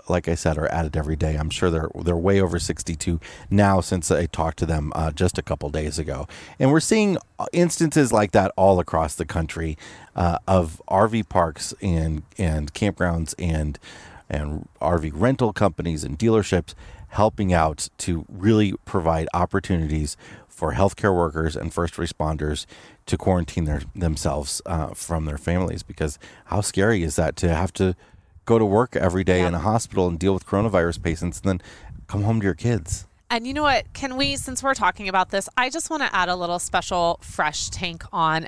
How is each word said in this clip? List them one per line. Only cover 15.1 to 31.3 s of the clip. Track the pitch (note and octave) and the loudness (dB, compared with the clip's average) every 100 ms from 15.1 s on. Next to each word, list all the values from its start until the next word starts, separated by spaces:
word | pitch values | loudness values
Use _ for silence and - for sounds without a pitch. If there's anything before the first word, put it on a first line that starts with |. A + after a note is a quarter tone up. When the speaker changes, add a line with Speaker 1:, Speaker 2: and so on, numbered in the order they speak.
Speaker 1:
rental | D2 A#2+ C3+ A#2 | 0 0 2 0
companies | - G2+ - E2 D#2 | 2 0 0 -4 -4
and | - D#2 | -4 0
dealerships | A2+ A2 G2+ F2+ - - - - - | 4 4 4 0 0 -12 -20 -20 -8
helping | - G#2+ - F#2+ | 2 2 2 2
out | F2 D#2 D2+ - - | 2 2 -2 -10 -8
to | - E2 - | -4 -4 -6
really | G2 G2+ G#2+ G#2 F#2+ | -2 4 4 4 -2
provide | - G2 E2 E2 E2 | -4 -2 0 0 -2
opportunities | F2 F2+ G2 - F2 D#2 D#2 D2 - - - - | -2 0 -2 0 -2 0 -2 -4 -8 -16 -20 -20
for | - D#2+ | -6 -4
healthcare | D#2+ G2 - G#2 F2+ | 2 2 2 2 2
workers | E2+ D#2 D#2+ D2+ | 0 0 -4 -4
and | D#2+ | -6
first | E2 E2+ - | -4 -4 -4
responders | E2+ - D#2 D2+ D2+ D2+ - - - - - | -6 -4 -4 -2 -4 -4 -8 -20 -20 -20 -4
to | - | 0
quarantine | - F2+ D#2+ - D#2 | 2 2 0 -2 -2
their, | D2 B1+ G2+ | -2 -4 -2
themselves, | E2+ D2+ - C#2+ C#2 - - | -2 0 -2 -2 -4 -8 -4
uh, | E2 D2 | -4 -4
from | - - E2 D2+ | -8 -6 -4 -4
their | D2 | -4
families. | - F2 F2 D#2+ | -2 0 -2 -6
Because | - G#2 D#2 - - - - | -12 -6 -6 -6 -16 -20 -4
how | F#2 | -2
scary | G2+ - G2+ G#2+ | 0 2 2 2
is | D#2+ - | 0 0
that | D2+ - | -2 0
to | F2 | 0
have | D#2+ F#2 | 0 -2
to | - F#2+ F2+ - - _ - - | 0 0 0 -10 -20 _ -14 2
go | A#2 | 4
to | G#2+ | 6
work | G#2 B2+ - | 4 2 0
every | F2 F#2 | 0 2
day | F#2 F2+ | 2 4
Speaker 2:
Yeah. | F2+ | 4
Speaker 1:
in | F2 | 2
a | |
hospital | F#2+ A2+ - F#2+ F2+ | 0 0 0 0 0
and | E2 | 2
deal | F#2+ | 0
with | F#2 - | 0 0
coronavirus | G2+ A2 F#2+ E2+ E2+ | 0 2 2 2 0
patients | E2+ D#2+ F2+ | -4 -4 -4